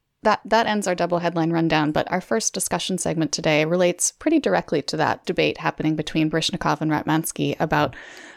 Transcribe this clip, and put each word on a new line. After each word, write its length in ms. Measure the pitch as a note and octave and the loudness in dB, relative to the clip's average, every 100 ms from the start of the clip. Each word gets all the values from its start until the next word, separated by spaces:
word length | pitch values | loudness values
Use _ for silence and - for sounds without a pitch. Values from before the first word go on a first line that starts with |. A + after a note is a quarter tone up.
| _ _ | _ _
that, 180 | G#3+ G#3 G3 | 0 0 2
that 220 | A3 A#3 | 2 2
ends 200 | G#3 G3 | 0 -2
our 60 | |
double 240 | F3+ F3 F3 | 0 0 0
headline 340 | E3+ E3+ E3 | 0 0 0
rundown, 400 | F3 E3 D#3 D3+ | 2 2 2 2
but 200 | D#3 - | 0 -2
our 100 | F3+ | -4
first 320 | - A3+ - | -2 -2 -2
discussion 460 | G3 - F3+ - F#3 | -4 -4 -4 -2 -2
segment 320 | - D#3+ D3+ | -2 0 -2
today 340 | - D#3+ D3+ D#3 | 0 0 2 2
relates 460 | F3+ F3+ F3 - | 2 2 2 -2
pretty 280 | - D#4+ D#4 | -2 2 2
directly 440 | G#3 F3+ - D#3 | 4 0 0 -2
to 140 | - D#3 | -2 0
that 280 | C#3 - - | 0 0 -2
debate 320 | F3 D#3 - | 0 0 0
happening 380 | D#3+ - D3+ D#3 | -4 -2 -2 0
between 340 | - E3 D#3 | -2 0 0
Baryshnikov 500 | D#3+ - F#3 D#3+ D3+ | 0 -2 -2 -2 0
and 120 | D#3+ | 0
Ratmansky 640 | D3+ - D#3 D#3+ - C#3+ - | 0 0 0 -2 -4 -4 -2
about 360 | D#3 D3+ C#3+ - - - - | 0 2 0 -2 -16 -20 -20